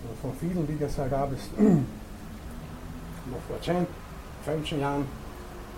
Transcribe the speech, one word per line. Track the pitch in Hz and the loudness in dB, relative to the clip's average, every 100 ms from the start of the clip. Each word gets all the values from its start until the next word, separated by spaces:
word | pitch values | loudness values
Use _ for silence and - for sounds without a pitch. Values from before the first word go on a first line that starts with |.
Und | - - | -8 -6
von | - - | -6 -2
vielen, | 170 180 151 | 0 2 2
wie | 151 | 2
gesagt, | 143 - 135 | 0 2 2
gab | 135 139 | 2 2
es | 135 - | -2 -4
<clears throat> | - | 6
noch | 214 165 127 - - - - - - - - - - - - - - 123 - | 10 10 6 -4 -10 -10 -10 -10 -10 -10 -10 -10 -8 -8 -8 -8 -6 -6 -4
vor | 107 | -4
zehn, | - 180 240 - - - - - | 2 4 2 -2 -10 -12 -10 -8
fünfzehn | - 156 151 156 | -2 -2 0 2
Jahren | 139 143 135 - - - - - - | 2 2 0 -4 -10 -10 -10 -10 -10